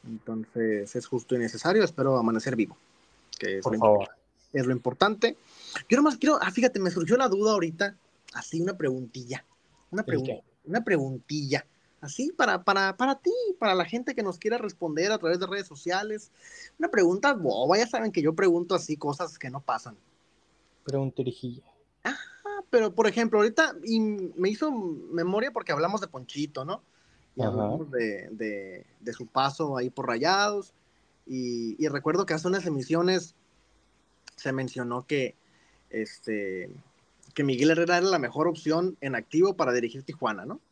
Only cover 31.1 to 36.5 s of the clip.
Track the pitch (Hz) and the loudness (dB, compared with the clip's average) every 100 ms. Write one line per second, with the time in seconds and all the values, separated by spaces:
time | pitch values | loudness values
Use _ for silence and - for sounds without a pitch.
31.1 | _ - 131 123 120 113 104 151 139 156 | _ -10 -6 -4 -4 -6 -2 -2 0 0
32.1 | 175 190 156 180 190 185 143 123 165 180 | 0 0 -2 0 -2 -2 -4 0 2 4
33.1 | 185 170 _ _ _ _ _ _ _ _ | 2 -2 _ _ _ _ _ _ _ _
34.1 | _ - - 143 131 127 135 120 123 127 | _ -20 -8 -4 -2 -4 -6 -4 -6 -2
35.1 | 147 123 - _ _ _ _ _ 107 107 | -2 -2 -6 _ _ _ _ _ -6 -6
36.1 | - - 107 98 | -8 -6 -4 -4